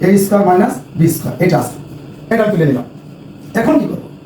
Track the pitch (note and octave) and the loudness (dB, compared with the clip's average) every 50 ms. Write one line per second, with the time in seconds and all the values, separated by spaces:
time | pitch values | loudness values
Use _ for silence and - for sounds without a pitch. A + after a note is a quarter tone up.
0 | F3 F#3 G3+ G3 G3 - G3+ G3+ G3+ F#3 F3+ - - - - - - - - - | 2 4 4 4 4 2 2 2 4 4 4 4 4 2 0 -6 -10 -8 0 2
1 | E3 - - - - - - - F3+ F3 - - - - - - - - - - | 2 2 2 0 -4 -6 -2 0 2 2 2 2 0 -2 -8 -12 -14 -16 -16 -16
2 | - - - - - - A3+ A#3 G#3+ G3 F3+ E3 D#3+ C#3 B2+ A2+ - - - - | -16 -16 -18 -18 -6 -2 0 0 2 2 2 2 2 2 2 0 -2 -8 -14 -18
3 | - - - - - - - - - - - A3 A3+ D4 D#4 C#4+ - - F3 - | -18 -20 -20 -20 -20 -20 -20 -20 -16 -6 -4 0 2 2 2 2 2 -2 -4 -8
4 | - - - - - | -12 -14 -18 -20 -20